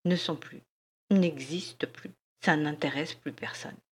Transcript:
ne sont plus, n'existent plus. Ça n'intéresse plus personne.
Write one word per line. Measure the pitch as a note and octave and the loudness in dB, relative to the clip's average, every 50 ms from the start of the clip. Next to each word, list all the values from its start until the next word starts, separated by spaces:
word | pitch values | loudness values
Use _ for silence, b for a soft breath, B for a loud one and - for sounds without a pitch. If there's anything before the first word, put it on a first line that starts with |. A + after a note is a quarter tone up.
| - | 0
ne | F3 F3+ | 2 2
sont | E3 - - D#3+ | 2 2 -2 -4
plus, | - - - - - - _ _ _ _ _ _ _ _ - | -6 -8 -12 -16 -18 -20 _ _ _ _ _ _ _ _ 4
n'existent | G3+ F#3+ F3+ E3+ D3+ C3+ C3 C3+ D#3+ F3+ - - - - - | 6 6 6 6 2 -2 -4 -6 -4 -6 -6 -8 -6 -4 -6
plus. | - - - - F#3+ - _ _ _ _ _ - | -6 -6 -10 -16 -16 -16 _ _ _ _ _ 2
Ça | F#3+ D#3+ | 2 4
n'intéresse | D3+ D3+ D3 D3+ - - C#3+ C3+ C#3+ D#3 - - | 4 2 0 -2 -2 -2 -2 0 -2 -4 -4 -6
plus | - - D3 - | -8 -10 -10 -8
personne. | - A#2 A2+ - - - - - - _ _ | -8 -8 -10 -10 -10 -12 -12 -14 -16 _ _